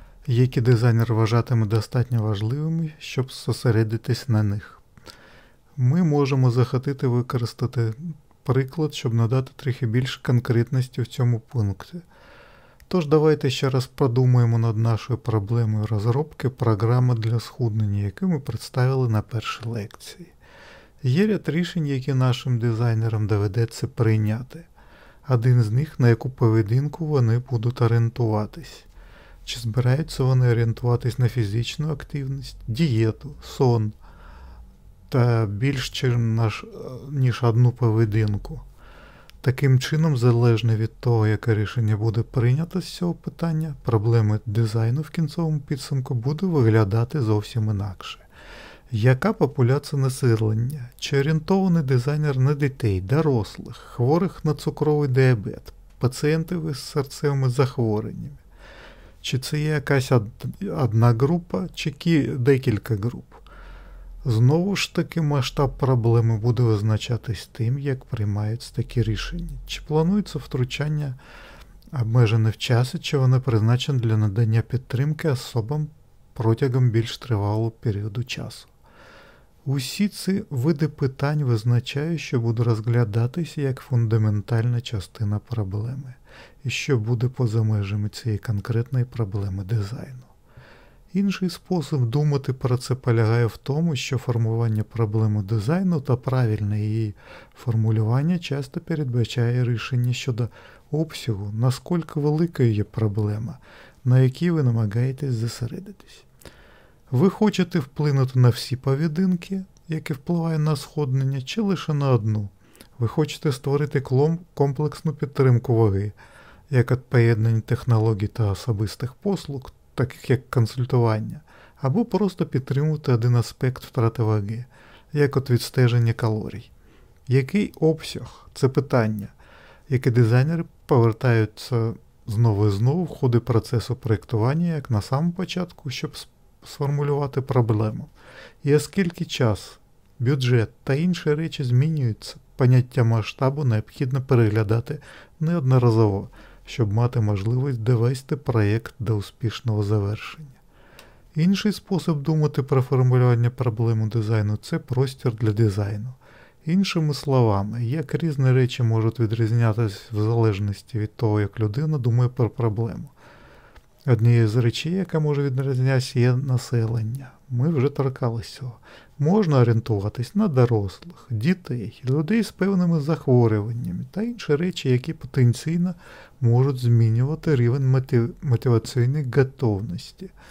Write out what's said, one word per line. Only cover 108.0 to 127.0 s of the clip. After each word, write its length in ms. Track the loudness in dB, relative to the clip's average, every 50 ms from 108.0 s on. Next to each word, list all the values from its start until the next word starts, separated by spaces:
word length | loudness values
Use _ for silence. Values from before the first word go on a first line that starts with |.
| -2 0 2 2 0 2 2 4
на 100 | 4 4
всі 260 | 4 2 -4 -8 -8
поведінки, 880 | -4 -2 -2 -2 0 -2 -2 0 0 0 0 0 -2 -4 -6 -8 -8 -8 _ _ -20 _
які 260 | -8 -8 -8 -6 -6 -8
впливають 480 | -8 -4 -4 -2 -2 -2 -2 -2 0
на 140 | 0 0 0
схуднення, 680 | -2 -4 -8 -4 -4 -2 0 0 0 0 -2 -2 -4
чи 200 | -6 -6 -4 -2
лише 320 | 0 0 0 -2 -2 -2 -2
на 160 | 0 2 2
одну? 400 | 2 2 2 0 -2 -2 -4 -6 -12 _ _ _ _ -20 -20 -18 -6 -4
Ви 80 | -4
хочете 440 | -2 0 0 -2 -2 -2 -4 -4 -4
створити 480 | -4 -2 -2 -2 0 0 -2 0 -2 -4
клом-, 380 | -2 0 2 2 2 2 0 -2 -6 -12 -2
комплексну 600 | 0 0 0 0 -2 -4 -4 -4 -4 -6 -6 -4
підтримку 600 | -4 -8 -6 0 2 4 6 4 4 4 2 4
ваги, 360 | 4 4 4 2 0 -2 -4 -8 -12 -20 -20 -20 -20 -20 -20 -20 -20 -8 0
як 220 | 2 2 2 2
от 140 | 0 -2 -2
поєднання 560 | 0 2 4 4 4 4 4 2 2 2 0
технологій 640 | 0 -2 -4 -2 2 2 2 4 4 2 0 0 -2
та 240 | -4 -2 0 0 0
особистих 640 | 0 -2 -2 -4 -2 -2 -2 -4 -4 -8 -10 -10 -10
послуг, 580 | _ -4 -2 -2 -2 -4 -8 -12 -12 -12 -16 -20 _ _ _ -2
таких 340 | -2 -2 -2 -4 -10 -2 0
як 200 | 0 0 0 -2
консультування, 920 | 0 0 0 0 0 -4 -2 0 2 2 4 2 2 0 -4 -6 -10 -12 -16 -20 -20 -20 -20 -20 _ -4
або 240 | -2 0 0 0 0
просто 400 | 0 0 0 0 0 0 -2 -4
підтримувати 640 | -2 -2 -4 -2 0 -2 0 0 0 -2 -2 0 0
один 240 | 0 2 2 2 2
аспект 480 | 2 0 -2 -4 -4 -4 -4 -4 -4 -12
втрати 400 | -8 -2 0 0 0 0 0 0
ваги, 420 | 0 0 0 -2 -4 -8 -10 -10 -14 -18 -20 -20 -20 -20 -20 -18 -6 0
як 240 | 0 0 2 2
от 120 | -2 0 2
відстеження 640 | 0 0 0 -2 0 2 2 4 4 2 2 2 0
калорій. 580 | 0 0 -2 -2 -2 -4 -8 -10 -12 -16 -18 -20 -20 -20 -20 -20 -20